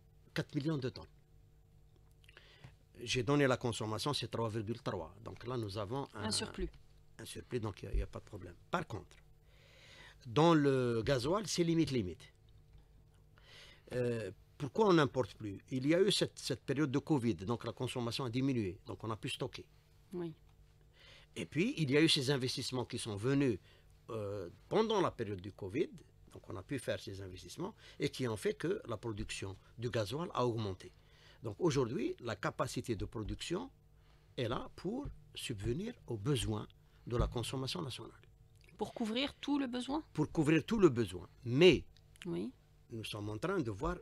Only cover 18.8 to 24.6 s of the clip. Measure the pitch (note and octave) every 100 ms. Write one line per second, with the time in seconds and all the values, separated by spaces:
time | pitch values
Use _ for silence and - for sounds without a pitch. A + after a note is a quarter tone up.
18.8 | - F#2+ G#2+ A2 C#3 - C3+ - F#2+ -
19.8 | - - - F3 E3+ D#3+ - - - -
20.8 | - - - - - - F#2+ C#3+ G#3+ D4
21.8 | D3 C#3+ D#3+ D#3 B2+ C#3+ B2+ - B2 B2+
22.8 | A#2 A#2 A#2 G2+ A#2 C#3 C#3 G2 - -
23.8 | - - - A2+ G2+ G2+ F2 -